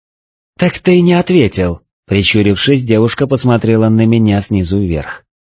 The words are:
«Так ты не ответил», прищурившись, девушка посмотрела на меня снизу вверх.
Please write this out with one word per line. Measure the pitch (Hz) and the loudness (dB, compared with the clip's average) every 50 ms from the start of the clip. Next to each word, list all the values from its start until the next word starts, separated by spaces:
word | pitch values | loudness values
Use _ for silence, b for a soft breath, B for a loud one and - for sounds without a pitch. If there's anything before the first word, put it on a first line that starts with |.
| _ _ _ _ _ _ _ _ _ _ _ - | _ _ _ _ _ _ _ _ _ _ _ -2
«Так | 180 180 - - | -2 -2 -2 -2
ты | - 185 180 180 | 0 2 2 2
не | 175 175 175 | 4 2 2
ответил», | 175 180 - 185 175 123 98 - 95 92 87 85 - _ _ _ _ _ | 0 0 0 2 2 2 0 0 -2 -4 -4 -4 -8 _ _ _ _ _
прищурившись, | - 98 101 98 - - 107 104 101 101 90 - 117 143 135 127 | -4 -2 0 0 0 0 2 2 2 0 0 0 0 0 0 0
девушка | 117 113 107 113 117 - - 143 | 0 0 2 2 0 0 -2 -4
посмотрела | 131 135 127 - 127 120 113 - 110 113 110 110 110 | -2 -2 -2 0 0 0 0 0 0 0 2 2 2
на | 110 110 113 | 2 2 2
меня | 113 117 117 113 107 101 101 | 2 2 2 2 2 0 0
снизу | 98 - 107 98 92 82 95 101 | -2 -2 -2 -2 -2 -2 -2 -4
вверх. | 101 90 82 76 67 - - - _ _ _ _ | -2 -2 -4 -6 -8 -10 -14 -18 _ _ _ _